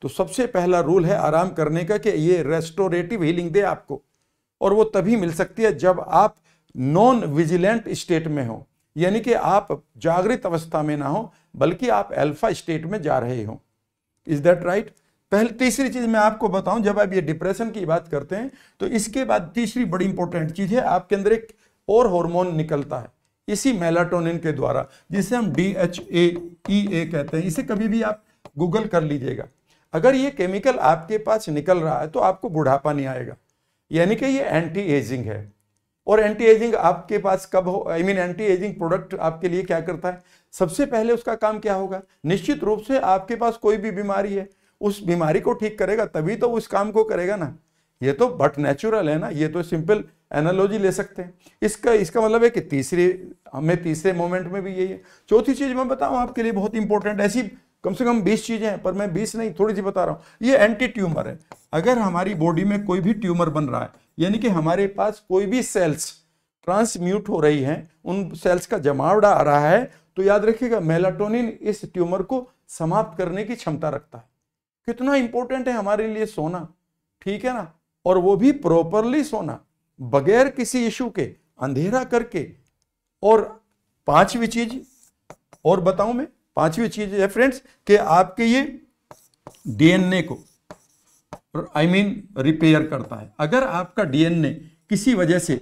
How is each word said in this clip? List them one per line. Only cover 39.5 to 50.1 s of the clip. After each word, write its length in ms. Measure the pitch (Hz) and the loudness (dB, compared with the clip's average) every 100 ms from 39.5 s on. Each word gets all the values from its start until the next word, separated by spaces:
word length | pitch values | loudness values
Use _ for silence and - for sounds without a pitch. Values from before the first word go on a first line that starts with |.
| 175 | -4
क्या 180 | 185 165 | -2 -4
करता 280 | 165 165 180 | -4 -6 -6
है? 140 | 180 _ _ _ | -8 _ _ _
सबसे 340 | - 180 - 277 | -4 -2 0 -2
पहले 260 | 233 226 | 0 0
उसका 220 | 233 233 | 0 -2
काम 240 | 220 214 214 | -2 -2 -2
क्या 160 | 214 | -2
होगा? 280 | 190 190 190 - _ 147 | -2 -4 -8 -12 _ -2
निश्चित 380 | 190 - 294 | -2 -2 -2
रूप 160 | 208 214 | -2 -2
से 180 | 214 269 | -2 0
आपके 380 | - 190 190 233 | 2 0 0 -2
पास 200 | 233 233 | -2 0
कोई 200 | 214 214 | 0 0
भी 140 | 214 | -2
बीमारी 440 | 185 202 196 202 | -4 -4 -2 -2
है, 160 | 196 196 _ _ - | -4 -8 _ _ -6
उस 240 | 208 202 | -4 -2
बीमारी 360 | 190 175 156 180 | -2 0 2 0
को 120 | - | 0
ठीक 260 | 233 214 214 | -2 -4 -2
करेगा, 260 | 190 214 | -2 0
तभी 320 | 202 165 156 220 | -2 -2 -2 0
तो 120 | 240 | 0
उस 180 | 233 - | -2 -2
काम 240 | 196 214 | -2 0
को 140 | 214 | 2
करेगा 320 | 220 190 180 202 | 2 0 -2 -2
ना। 200 | 147 - _ _ _ - | -6 -10 _ _ _ -4
ये 100 | 131 | -2
तो 260 | 143 247 - | 2 0 2
but 160 | 143 147 | 0 0
नेचुरल 500 | 143 143 220 220 160 | -2 -2 0 0 0
है 100 | 156 | -2
ना, 100 | 214 | -2
ये 200 | 151 156 | -2 -2
तो 140 | 160 | -4
सिंपल 420 | 165 165 160 214 - | -4 -2 0 0 -2